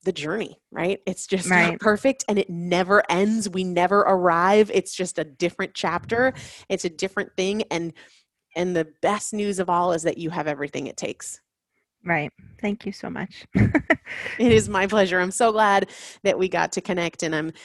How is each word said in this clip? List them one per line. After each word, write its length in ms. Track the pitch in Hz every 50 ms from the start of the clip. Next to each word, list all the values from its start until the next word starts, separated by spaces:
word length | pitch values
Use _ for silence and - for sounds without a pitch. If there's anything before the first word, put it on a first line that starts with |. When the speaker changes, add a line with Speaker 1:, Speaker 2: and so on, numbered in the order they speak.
| _
Speaker 1:
the 80 | 185 175
journey, 440 | - 143 156 185 226 - - - _ _ _
right? 300 | - - 165 185 196 - _
It's 220 | 190 185 - -
just 220 | - 196 185 175 180
not 60 | 185
Speaker 2:
Right. 240 | 175 170 170 170 -
Speaker 1:
perfect 440 | - 214 208 208 - 269 269 - - -
and 100 | 208 202
it 100 | - -
never 540 | 170 170 175 175 175 180 185 180 202 208 - -
ends. 400 | 170 180 202 214 220 226 208 202
We 140 | 175 190 185
never 360 | 180 175 175 180 180 202 202
arrive. 680 | - - 196 180 180 175 165 170 180 190 208 214 214 208 -
It's 200 | 190 - - -
just 240 | - 180 - - 170
a 40 | 156
different 480 | 151 135 - - 208 - - 190 - -
chapter. 600 | - - 165 170 175 - - 233 240 254 262 254 - - - - - - -
It's 160 | 196 180 -
a 40 | 175
different 460 | 160 - 190 190 - 202 - - _
thing. 280 | - 185 196 208 214 226 -
And, 200 | 180 165 170 165 - - - _ _ _ _ _ _ _ _ _ _
and 200 | 165 180 185 180
the 120 | 165 156 156 - _
best 320 | - 190 208 208 - - 220
news 260 | 208 208 202 190 185
of 100 | 180 180
all 220 | 175 175 175 180
is 120 | 170 156 165
that 140 | 165 -
you 120 | - 165 156
have 180 | 175 170 147
everything 400 | 151 143 139 143 143 - - 139
it 80 | - -
takes. 460 | - - 104 - - - - - - _ _ _ _ _ _ _ _ _ _ _ _ _
Speaker 2:
Right. 260 | 175 170 151 147 - - - - - - -
Thank 240 | - 208 208 - -
you 60 | 196
so 180 | - - - -
much. 360 | - - 202 - - - - _ -
<laughs> 0 | - - - - 285 - - - - _ - - - - - - -
Speaker 1:
It 120 | 240 240
is 160 | 220 220 214
my 200 | 214 202 185 196
pleasure. 320 | 190 214 214 190 175 180 180
I'm 100 | 180 190
so 220 | - - 240 226
glad 400 | 214 220 220 202 196 196 190 - - - - - - - -
that 160 | 196 185 -
we 100 | 185 185
got 220 | 185 170 165 165
to 100 | - 185
connect, 400 | - - 180 175 170 165 - -
and 140 | 175 156 160
I'm 160 | 151 156 160 - -